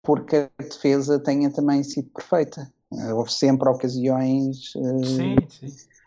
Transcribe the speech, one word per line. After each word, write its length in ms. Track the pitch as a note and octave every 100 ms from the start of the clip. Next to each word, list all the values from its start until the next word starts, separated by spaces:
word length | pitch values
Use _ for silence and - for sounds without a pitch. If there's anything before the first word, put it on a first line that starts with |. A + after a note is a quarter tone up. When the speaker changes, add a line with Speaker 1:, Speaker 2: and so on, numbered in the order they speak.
Speaker 1:
porque 340 | - A3+ - D3+ C#3 -
a 40 |
defesa 560 | C#3 - C#3+ C#3 C3+ C#3+
tenha 340 | D3 C#3 C#3+
também 300 | C#3+ D3 C#3
sido 260 | C#3 - B2+
perfeita. 640 | - - F3 C#3+ - C3+ _ _
Eh, 200 | - A2+
houve 180 | A2+ A#2
sempre 360 | - C#3 C3+ C3+
ocasiões, 1040 | B2+ B2+ B2+ B2+ C3 C3 C3+ C3+ C3+ - C#3
eh, 280 | C3 C3
Speaker 2:
Sim, 320 | B2+ C3 C3 C3 -
sim. 400 | - C#3 - _ _